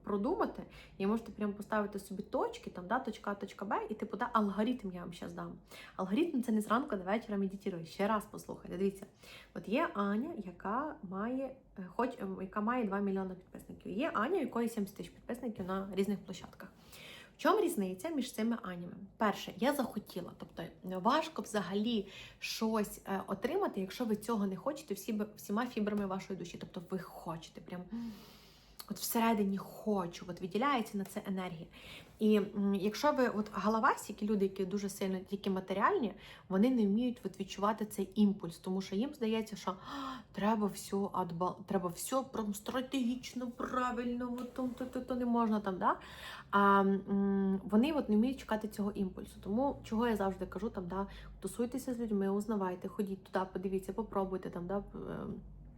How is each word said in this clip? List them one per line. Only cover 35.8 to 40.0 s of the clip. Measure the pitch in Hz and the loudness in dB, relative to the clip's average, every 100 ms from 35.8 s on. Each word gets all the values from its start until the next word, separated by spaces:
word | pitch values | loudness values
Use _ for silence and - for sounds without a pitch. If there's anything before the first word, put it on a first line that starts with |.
| 262 392 226 - - - - | 4 4 0 -4 -14 -14 0
вони | 185 240 | 6 6
не | 254 202 | 6 4
вміють, | 208 247 233 | 4 2 0
от, | 190 - | -6 -6
відчувати | 190 - 202 214 214 | -8 0 2 2 -2
цей | - 190 - | -4 0 6
імпульс, | 208 196 170 - | 6 6 -4 -6
тому | - 190 | -4 -2
що | 190 196 | 0 0
їм | 277 | -2
здається, | 294 220 220 214 196 | -2 0 0 -2 -6
що: | - | -4
«А, | 185 - 277 | -6 -6 -8